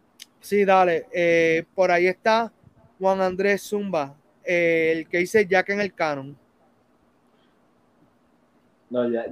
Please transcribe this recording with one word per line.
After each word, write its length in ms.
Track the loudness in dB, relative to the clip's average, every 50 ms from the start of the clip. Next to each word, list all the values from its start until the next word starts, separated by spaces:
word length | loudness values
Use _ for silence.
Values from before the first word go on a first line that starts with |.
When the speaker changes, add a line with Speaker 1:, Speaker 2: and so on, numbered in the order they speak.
| _ _ _ -20 -20 _ _ _
Speaker 1:
Sí, 260 | -8 -4 0 0 2
dale. 400 | 4 4 4 4 2 0 -2 -4 -6
Eh, 540 | -4 -2 0 2 2 2 2 2 0 0 -4 _ -2
por 160 | -2 0 2
ahí 160 | 2 2 2 0
está 440 | 0 0 0 0 2 0 0 -4 _ _ _ -20 _ _ _ _ _ -2
Juan 240 | 0 0 0 2
Andrés 400 | 0 -2 -2 -2 0 0 0 -2
Zumba, 540 | -4 -6 -6 -6 -6 -4 -4 -4 -4 -6 -10 _ _ _ _ _ -6
eh, 500 | -4 -2 0 2 2 2 2 0 0 -2
el 120 | -2 -4 -4
que 120 | -4 -2
dice 260 | -2 0 2 0 2
Jack 240 | 2 2 0 0 0
en 100 | -2 -4
el 120 | -4 -4 -4
canon. 420 | -4 -4 -4 -4 -6 -8 -12 -16 -20 _ _ _ _ _ _ _ _ _ _ _ _ _ _ _ _ _ _ _ _ _ _ _ _ _ _ _ _ _ _ _ _ _ _ _ _ _ _ _ _ _ _ _ _ _ _ _ _ _ -8
Speaker 2:
No, 200 | -4 -2 -2 -2
ya, 160 | -2 -4 -6 -4